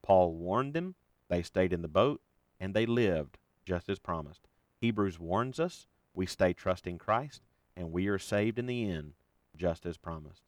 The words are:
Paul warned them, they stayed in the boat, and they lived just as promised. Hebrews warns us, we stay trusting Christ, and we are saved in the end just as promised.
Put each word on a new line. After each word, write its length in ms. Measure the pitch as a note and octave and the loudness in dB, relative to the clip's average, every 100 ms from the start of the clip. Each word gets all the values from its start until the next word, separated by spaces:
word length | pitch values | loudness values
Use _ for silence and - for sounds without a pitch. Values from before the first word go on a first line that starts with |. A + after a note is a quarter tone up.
Paul 320 | - F#2+ F2+ | 8 6 6
warned 400 | E2 F2 G#2+ C#3 | 2 -2 -2 0
them, 220 | D#3 F#3 F3+ _ _ _ | -4 -6 -12 _ _ _
they 140 | F2 | -4
stayed 280 | E2+ G2 F#2 | -2 0 2
in 120 | E2+ | 0
the 40 | E2 | 0
boat, 340 | E2 B2+ D3 _ _ _ _ | 2 2 0 _ _ _ _
and 140 | F#2+ | -2
they 140 | G2+ A2+ | 0 2
lived 500 | A#2+ A2 E2 C#2+ - _ _ | 2 4 2 -2 -12 _ _
just 240 | - F2 - | -4 -4 -2
as 100 | G2 | -6
promised. 480 | - E2 D2 D#2+ _ _ _ _ | -4 -6 -6 -16 _ _ _ _
Hebrews 380 | A#2 G#2+ G2+ E2 | -2 2 0 -2
warns 400 | E2+ F#2+ B2+ C3 | -2 0 0 -2
us, 260 | F3 - - _ _ | -4 -4 -20 _ _
we 120 | - F#2 | -6 -6
stay 260 | - F#2 | 2 2
trusting 460 | F2+ G2 F2+ - E2+ | 2 -2 -2 -4 -8
Christ, 440 | - A2 C#3+ - _ _ _ - | 0 0 -2 -14 _ _ _ -10
and 140 | E2 | -4
we 160 | F2 G2 | -2 0
are 120 | G2 | -2
saved 400 | - G#2 G#2+ A2+ | 0 0 0 -2
in 60 | B2 | -4
the 240 | B2 G#2+ | -4 -2
end 240 | D#2+ D2+ - _ _ _ - | -4 -8 -18 _ _ _ -2
just 300 | F2 E2 F2 | -2 -2 -6
as 120 | E2 | -8
promised. 440 | - E2 D2 - | -8 -10 -12 -20